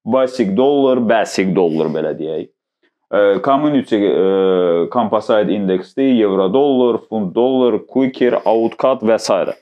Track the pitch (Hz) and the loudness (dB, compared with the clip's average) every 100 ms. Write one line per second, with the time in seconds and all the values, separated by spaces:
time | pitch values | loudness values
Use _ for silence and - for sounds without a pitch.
0 | 110 131 127 127 98 98 135 143 135 127 | -2 0 0 0 -2 2 2 2 2 2
1 | 113 113 95 - 95 90 85 80 80 78 | 2 0 0 -2 0 2 0 0 -2 -2
2 | 78 - 78 78 69 _ _ _ _ _ | -6 -6 -6 -8 -10 _ _ _ _ _
3 | - 101 101 98 139 135 151 139 - 107 | -6 0 2 2 2 0 2 0 0 0
4 | 101 69 95 98 95 92 90 85 85 123 | 2 2 2 2 2 2 2 0 -2 -2
5 | 113 107 - 110 104 104 95 92 - - | 0 -2 0 0 0 -2 0 -2 -4 -4
6 | 135 120 104 95 95 123 143 131 123 110 | 0 2 2 0 0 2 2 2 0 -2
7 | - 113 95 110 127 131 123 107 - 127 | -6 -6 -4 -2 0 2 0 -2 -4 -2
8 | 131 - 123 117 - 113 113 - 131 131 | -2 0 0 0 0 0 -2 -2 -2 0
9 | 110 113 - 98 82 - | 0 0 0 -2 -2 -8